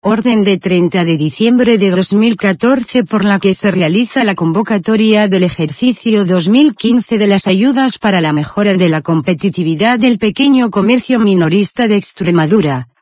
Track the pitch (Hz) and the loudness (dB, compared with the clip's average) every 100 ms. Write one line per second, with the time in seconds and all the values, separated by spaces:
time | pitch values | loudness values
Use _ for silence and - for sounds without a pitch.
0 | 196 214 240 226 202 185 185 180 175 190 | -2 -2 0 0 0 0 0 0 0 0
1 | 175 160 151 - 220 247 240 226 196 180 | 0 0 -2 0 2 2 2 2 2 0
2 | 185 202 226 208 202 175 233 262 240 254 | 0 0 0 0 -2 0 0 0 0 -2
3 | 190 214 202 196 196 185 202 185 160 185 | -2 -2 0 0 0 0 -2 0 0 0
4 | 240 - 208 180 170 165 214 208 175 214 | -2 -2 -2 -2 -2 -2 -2 -2 0 0
5 | 220 214 208 185 180 - 151 - 254 226 | 2 2 2 0 0 -2 -6 -2 -2 -2
6 | 233 214 185 185 165 240 302 208 226 247 | -2 0 0 0 2 4 2 0 0 0
7 | - 226 208 196 196 190 247 262 262 - | 0 -2 0 0 0 0 2 2 -2 -2
8 | 214 185 156 151 147 - 208 190 180 156 | -2 0 0 -2 -4 -2 0 2 0 0
9 | 160 165 147 160 196 180 160 160 220 240 | -2 -2 -2 -2 -2 -2 -4 0 0 2
10 | 254 214 214 - 277 262 240 202 196 247 | 0 0 -2 0 2 2 0 0 0 0
11 | - 247 214 185 160 190 196 - 226 208 | 0 0 2 2 2 0 -2 -2 0 0
12 | - - 175 170 156 214 156 131 123 _ | -2 -6 -2 0 2 0 0 -4 -8 _